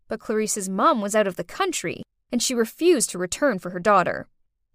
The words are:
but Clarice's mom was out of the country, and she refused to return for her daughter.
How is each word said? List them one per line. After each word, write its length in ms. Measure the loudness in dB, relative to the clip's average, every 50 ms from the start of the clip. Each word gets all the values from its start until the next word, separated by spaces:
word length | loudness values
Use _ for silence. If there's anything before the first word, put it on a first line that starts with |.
| _
but 140 | _ -10 -8
Clarice's 480 | -6 -4 -2 -2 -2 -2 -4 -4 -4 -4
mom 320 | -2 0 2 2 2 2
was 160 | 0 0 2
out 100 | 2 2
of 80 | 2 0
the 80 | -4 -10
country, 600 | -10 -4 -2 -2 -2 -2 -4 -6 -6 -8 -8 -12 -16 _ _ _ _
and 100 | -4 -2
she 140 | -2 0 0
refused 560 | 0 0 -2 -2 2 4 4 4 4 2 -2
to 80 | -4 -6
return 400 | -6 -6 -2 0 0 0 0 0
for 120 | -4 -8
her 100 | -8 -2
daughter. 480 | 2 4 6 6 4 2 -2 -6 -8 -12 _ _ _ _ _ _ _ _